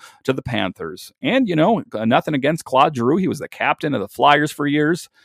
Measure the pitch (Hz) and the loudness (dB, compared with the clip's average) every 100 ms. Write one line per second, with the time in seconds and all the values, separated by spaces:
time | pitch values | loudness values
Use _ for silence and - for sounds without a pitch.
0 | - _ - 131 131 110 95 - 82 - | -10 _ -4 -4 -4 -4 -4 -6 -12 -12
1 | - _ 139 254 226 160 180 196 - 107 | -18 _ -2 0 0 2 2 2 -2 -4
2 | 110 147 170 143 139 165 - 127 160 131 | 2 2 2 -2 -2 -2 0 2 2 2
3 | 117 185 170 - 76 - 131 151 151 117 | 0 0 0 -4 -8 -4 -2 -2 -4 -4
4 | 98 - 139 147 147 - 147 147 151 170 | -6 0 4 4 2 -2 -2 0 0 -2
5 | - _ | -6 _